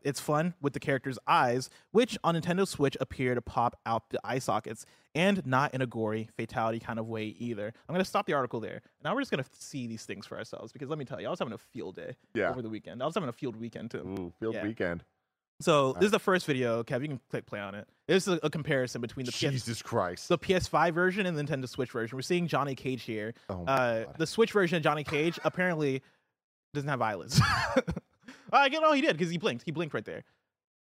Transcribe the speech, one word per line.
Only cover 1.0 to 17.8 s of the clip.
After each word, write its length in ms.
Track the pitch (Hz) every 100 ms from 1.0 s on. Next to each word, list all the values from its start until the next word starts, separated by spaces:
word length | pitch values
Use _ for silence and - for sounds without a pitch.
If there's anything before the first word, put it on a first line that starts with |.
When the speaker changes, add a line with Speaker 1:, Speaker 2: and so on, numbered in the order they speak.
| 139 127 -
Speaker 1:
eyes, 440 | 165 131 123 127 - _
which 260 | 208 247 -
on 120 | 160 170
Nintendo 300 | 165 175 196
Switch 260 | - 139 -
appear 340 | 131 - 127
to 60 | 120
pop 340 | - - 120 - 110
out 240 | 113 -
the 100 | -
eye 160 | 104 131
sockets, 460 | - 107 - 113 - _ _
and 320 | 151 185 196 135
not 260 | 127 143
in 80 | 131
a 60 | 127
gory 420 | 110 110 110 110 -
fatality 420 | 117 123 113 113
kind 200 | - 113
of 80 | 113
way 180 | 110 107 -
either. 340 | 120 107 104 - -
I'm 60 |
gonna 100 | 175
stop 220 | 185 202 -
the 80 |
article 260 | 147 123 120
there. 220 | 107 - _ _
Now 120 | 147
we're 80 | 226
just 80 | 269
gonna 160 | 151 131 -
see 280 | - 135 120
these 180 | 113
things 220 | - 98 -
for 100 | -
ourselves, 360 | 110 - 113
because 180 | - 131
let 80 | 156
me 80 | 135
tell 120 | 131
you, 80 | 104
I 40 |
was 80 | 175
having 160 | 151
a 40 | 101
field 380 | - 123 87 87
day 200 | 85 - _
Speaker 2:
Yeah. 160 | 113 90
Speaker 1:
over 100 | 123
the 80 | 113
weekend. 340 | 107 - 107
I 40 | 139
was 80 |
having 160 | 185 147
a 20 |
field 240 | - 135 110
weekend, 360 | 117 - -
too. 80 | - 82
Speaker 2:
Ooh, 240 | 98 87 -
field 180 | 110 113
Speaker 1:
Yeah. 80 |
Speaker 2:
weekend. 400 | 98 113 92 85 - _ _ _ _ -
Speaker 1:
So 320 | - 147 135
this 140 | 131 202
is 0 |
Speaker 2:
Nice. 40 |
Speaker 1:
the 80 | 208
first 280 | - 185 -
video, 360 | 131 120 113
Kev. 180 | 117 131
You 40 | 151
can 140 | 135 -
click 160 | 127 -
play 140 | 104
on 160 | 101
it. 100 | 101